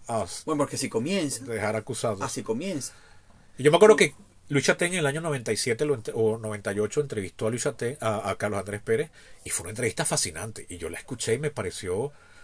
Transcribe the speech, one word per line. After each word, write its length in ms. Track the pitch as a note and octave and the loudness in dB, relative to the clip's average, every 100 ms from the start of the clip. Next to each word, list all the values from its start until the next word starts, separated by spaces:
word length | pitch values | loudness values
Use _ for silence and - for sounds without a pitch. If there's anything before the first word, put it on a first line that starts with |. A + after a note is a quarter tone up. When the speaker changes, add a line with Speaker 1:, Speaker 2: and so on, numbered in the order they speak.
| - | -4
Speaker 1:
a 180 | A2+ F#2 - - | -2 -2 -6 -4
Speaker 2:
Bueno, 120 | D#3 | 0
porque 180 | C#3+ B2+ | 0 -2
así 120 | B2+ | -4
comienza. 560 | A2+ C3 G3 D3+ - | -2 0 0 0 -4
Speaker 1:
dejar 320 | - A2+ G#2 A2 | -6 -2 0 -2
acusado. 460 | G#2+ A#2 B2 G2 | -4 -4 -2 -2
Speaker 2:
Así 200 | B2 - | -4 -4
comienza. 500 | A2+ A2+ F#3 D3 - - - - - - - - | -4 -4 -4 -6 -6 -12 -20 -20 -20 -20 -20 2
Speaker 1:
Y 40 | |
yo 80 | C3+ | 6
me 60 | E3+ | 10
acuerdo 180 | G#3+ | 10
Speaker 2:
Y 40 | G#3+ | 10
Speaker 1:
que 160 | F3 - - - - | 6 2 -18 -20 -2
Luis 160 | C#3+ | 2
Chateño 300 | C3+ F3+ F3 | 4 4 2
en 40 | F3+ | 0
el 60 | D3 | 0
año 140 | C#3+ | 0
noventa 320 | E3 C#3 A2+ | -2 -2 -2
y 40 | G#2+ | -2
siete 280 | - A2+ | 0 0
lo 120 | D3+ C3+ | 0 0
ent-, 140 | G#2+ | -2
o 240 | A#2 A2+ A2+ | 0 2 2
noventa 340 | A2 G#2 G#2 | -4 -6 -4
y 80 | G2+ | 0
ocho 200 | G#2 - | 0 0
entrevistó 460 | C#3+ G#2+ F#2 - A2 | -2 -4 -6 -4 -2
a 40 | |
Luis 120 | A#2+ | -2
Chate-, 360 | D3 - A#2+ A#2 | -2 -2 -4 -4
a, 280 | A2+ G#2+ G2 | -2 -2 -2
a 60 | F#2+ | -2
Carlos 220 | G#2 G2+ | -2 -2
Andrés 220 | F#2+ G#2 | -4 -6
Pérez 280 | - A2+ D#3 - - - | 0 0 0 -8 -20 -18
y 60 | - | -8
fue 140 | - | -6
una 60 | - | -6
entrevista 340 | G#2+ A#2+ - | -4 -2 -2
fascinante. 640 | E3 D3+ - D#2+ G#2 G#2 - | 0 0 -2 -4 -10 -10 -14
Y 100 | F2 | -10
yo 100 | E2 | -8
la 80 | E2 | -10
escuché 360 | - B2+ - | -10 -6 -2
y 40 | A#2 | 0
me 120 | D3+ | -2
pareció 600 | D3 F#2+ - F#2+ F#2 C#3 - - - | -4 -6 -6 -4 -4 -4 -8 -20 -20